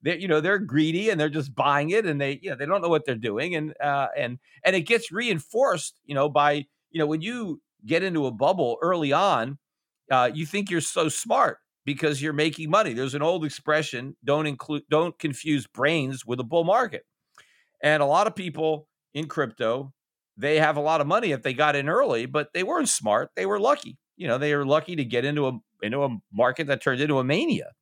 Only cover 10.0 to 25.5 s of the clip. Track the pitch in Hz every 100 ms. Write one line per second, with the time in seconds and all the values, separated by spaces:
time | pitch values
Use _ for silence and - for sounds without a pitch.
10 | _ 131 123 151 160 202 202 170 143 -
11 | 160 - 226 247 214 - _ _ - 139
12 | 156 143 147 147 160 151 160 185 208 113
13 | 135 139 151 185 156 - - 151 151 123
14 | 131 - - 147 156 135 - 147 - 151
15 | 170 156 156 135 156 147 110 - 139 165
16 | 135 131 - 123 117 170 170 214 240 -
17 | _ _ _ _ _ _ _ _ 147 156
18 | 143 156 208 - 180 156 160 156 151 _
19 | _ 139 151 - 135 - 113 123 135 _
20 | _ _ _ - 139 156 156 147 147 160
21 | 143 196 233 131 135 127 151 143 143 190
22 | 269 120 127 139 147 175 190 339 269 -
23 | 110 104 147 - 190 208 220 - - 127
24 | _ _ 170 120 147 147 139 147 156 175
25 | 123 120 131 147 135